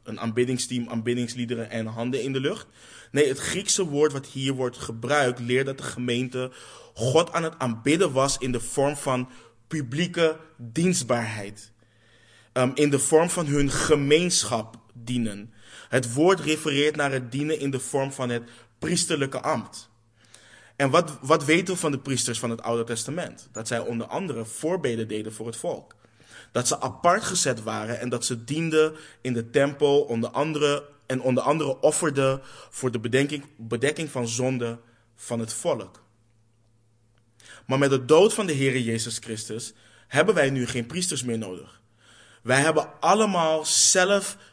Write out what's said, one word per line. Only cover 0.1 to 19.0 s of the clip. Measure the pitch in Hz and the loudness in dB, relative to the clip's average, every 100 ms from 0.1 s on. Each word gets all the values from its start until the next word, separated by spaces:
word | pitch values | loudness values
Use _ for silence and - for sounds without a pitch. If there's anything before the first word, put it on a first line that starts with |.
| 107 | -6
aanbiddingsteam, | 113 113 123 123 - 127 117 | -2 0 2 0 -2 -4 -4
aanbiddingsliederen | 117 113 123 117 123 117 113 113 | -4 -2 -2 -2 -4 -4 -4 -6
en | 113 110 | -6 -6
handen | 110 120 127 | -6 -4 -2
in | 127 | -2
de | 135 | -2
lucht. | 139 214 - - - - - | -2 -4 -10 -20 -20 -20 -4
Nee, | 139 147 | 2 2
het | 135 | 0
Griekse | - 240 233 - 175 | -4 -4 -2 -2 0
woord | 143 151 | 2 2
wat | 135 135 | 2 -8
hier | 139 135 | -4 -2
wordt | 131 127 - | 0 -2 -4
gebruikt | - 113 120 147 131 123 | -10 -8 -2 2 2 0
leert | 120 123 131 | 0 0 0
dat | 135 | -6
de | |
gemeente | 131 - 123 120 127 127 127 - - - - | -8 -6 -2 -2 -2 -6 -8 -10 -20 -20 -18
God | - 131 147 170 | -4 2 4 2
aan | 170 | 0
het | 160 - | -4 -2
aanbidden | 127 110 135 165 185 | -4 -2 0 2 2
was | 131 135 - | 2 0 0
in | 131 | -2
de | 123 | -4
vorm | - - 139 147 | -2 0 0 0
van | 143 127 127 - - _ _ | -2 -2 -4 -10 -20 _ _
publieke | 160 127 139 175 170 160 160 - - | -6 -4 -2 -2 2 2 2 -8 -18
dienstbaarheid. | 117 117 180 180 123 120 113 110 101 104 - _ _ _ _ _ _ _ _ | -6 0 2 2 2 0 0 -6 -8 -12 -18 _ _ _ _ _ _ _ _
Ehm, | 131 127 | 0 0
in | 139 147 | 2 2
de | 139 | 2
vorm | - 160 170 | 4 4 4
van | 180 151 | 0 0
hun | 143 139 | 2 2
gemeenschap | 131 - 151 139 156 175 - - 117 110 - - | 0 2 2 6 4 4 0 0 -2 -4 -12 -20
dienen. | 120 117 123 110 101 110 - - - - | -14 -4 -2 -2 -6 -14 -20 -20 -20 -2
Het | 127 120 | 0 0
woord | 127 170 185 | 4 6 4
refereert | 147 156 156 139 151 151 | 2 0 0 2 2 2
naar | 143 | 0
het | 135 120 | -2 -4
dienen | 135 147 156 | -4 -2 -2
in | 143 | -2
de | 131 | -4
vorm | - 143 139 | -2 -2 -2
van | 139 123 | -2 -4
het | 120 117 - - _ | -4 -6 -16 -20 _
priesterlijke | 160 175 | -2 0